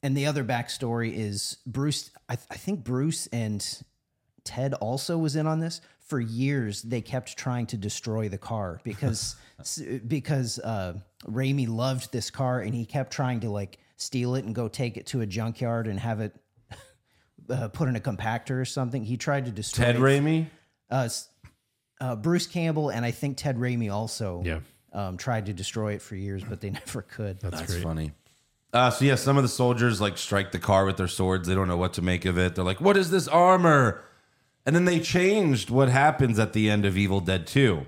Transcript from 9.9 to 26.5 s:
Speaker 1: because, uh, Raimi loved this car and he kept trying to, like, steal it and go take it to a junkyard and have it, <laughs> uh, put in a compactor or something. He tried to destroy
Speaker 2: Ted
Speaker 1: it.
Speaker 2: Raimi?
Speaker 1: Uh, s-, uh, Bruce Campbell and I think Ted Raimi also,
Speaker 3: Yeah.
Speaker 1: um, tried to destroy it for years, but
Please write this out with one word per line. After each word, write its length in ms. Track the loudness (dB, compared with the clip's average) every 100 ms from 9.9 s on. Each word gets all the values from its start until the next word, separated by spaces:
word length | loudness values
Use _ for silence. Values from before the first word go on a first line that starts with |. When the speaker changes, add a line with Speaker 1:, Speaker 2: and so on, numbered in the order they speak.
| -8 -4
Speaker 1:
because, 520 | -4 -2 -2 -2 -4
uh, 360 | -4 -4 -4 -8 -14 _ -8
Raimi 440 | -2 0 0 0
loved 420 | 0 -2 -2 -4
this 180 | -6 -8
car 300 | -4 -2 -2
and 140 | -2 -4
he 100 | -4
kept 280 | -4 -6
trying 260 | -4 -2 -2
to, 80 | -4
like, 280 | -4 -6 -12 _ _
steal 400 | -6 -4 -2 -2
it 80 |
and 100 | -4
go 140 | -4 -6
take 300 | -4 -6 -6
it 80 | -6
to 140 | -4
a 40 | -4
junkyard 640 | -4 -4 -4 -2 -2 -2
and 100 | -4
have 200 | -4 -4
it, 160 | -4 -8 _ _ _
<laughs> 800 | -20 -20 _ _ _ _ _ -6
uh, 200 | -4 -4
put 180 | -2 -2
in 80 | 0
a 40 |
compactor 580 | -2 -4 -2 -4 -4 -4
or 60 | -4
something. 400 | -4 -4 -4 -4
He 100 | -4
tried 300 | -2 -2 -2
to 60 |
destroy 340 | -6 -6 0 2
Speaker 2:
Ted 100 | 6
Speaker 1:
it. 40 |
Speaker 2:
Raimi? 460 | 6 6 4 2 0 -8 _ _ _
Speaker 1:
Uh, 120 | -2 -2
s-, 240 | -4 -10 _ -20 _ _ _ _ _
uh, 160 | -6 -2
Bruce 280 | 2 2 0
Campbell 440 | -2 0 0 0
and 160 | 0 -2
I 60 |
think 260 | -2 -4 -2
Ted 180 | -2 0
Raimi 320 | 0 0 -2
also, 520 | -2 -4 -4 -6 -4 -4
Speaker 3:
Yeah. 140 | -4 -8 _ _
Speaker 1:
um, 240 | -8 -6 -6
tried 300 | -4 -4 -4
to 80 |
destroy 400 | -6 -6 -4 -4
it 80 | -6
for 140 | -8 -10
years, 260 | -8 -8
but 160 | -8